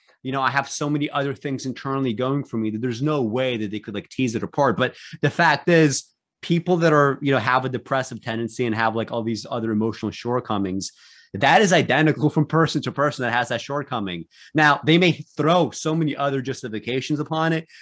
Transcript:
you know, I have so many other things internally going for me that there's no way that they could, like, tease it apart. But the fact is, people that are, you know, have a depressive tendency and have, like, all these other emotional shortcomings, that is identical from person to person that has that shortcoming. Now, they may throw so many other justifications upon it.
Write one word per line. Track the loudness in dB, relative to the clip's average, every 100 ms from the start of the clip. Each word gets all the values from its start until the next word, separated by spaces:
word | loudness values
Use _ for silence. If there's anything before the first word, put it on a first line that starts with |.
| _ _
you | -6
know, | -2
I | 0
have | 0 -2
so | -4 -2
many | -2 -2
other | -2 -4
things | -4 -6 -6
internally | -6 -8 -6 -2 -2
going | -2 -2 -2
for | -4 -4
me | -4
that | -4
there's | -4 -2
no | -2 0
way | -2 -2 -2 -2
that | -4
they | -8
could, | -8
like, | -10 -8
tease | -2 -2
it | -2
apart. | -4 2 2 2
But | -2 -4 -16 -2
the | 0
fact | 4 4 4 4
is, | 6 6 2 -6 _ _ _
people | -2 0 2 2
that | 4
are, | 6 4 2
you | 0
know, | 2
have | 2 2
a | 0
depressive | -4 -4 -4 -4 -8
tendency | -6 -4 -4 -2 -2
and |
have, | 0 0 0
like, | -4
all | -4
these | -4 -4 -6
other | -4 -2
emotional | 0 -2 -2 -6
shortcomings, | -6 -4 -4 -2 -4 -2 -4 -8 -12 -20 -20 _
that | 0 4 6
is | 6
identical | 4 4 4 2 2 2
from | 2 2
person | 2 2 0
to | -4
person | -2 -2 -2
that | -2
has | 0 0
that | -4
shortcoming. | -4 -6 -6 -6 -6 -8 -10 _ -6
Now, | 2 4 4
they | 4 4
may | 4 0 -4 -2
throw | 2 2 0
so | -2 -4
many | -2 -2 -2
other | -2 -2
justifications | -4 -8 -8 -8 -4 -4 -2 -4
upon | -4 -2 0
it. | 0 -4 -16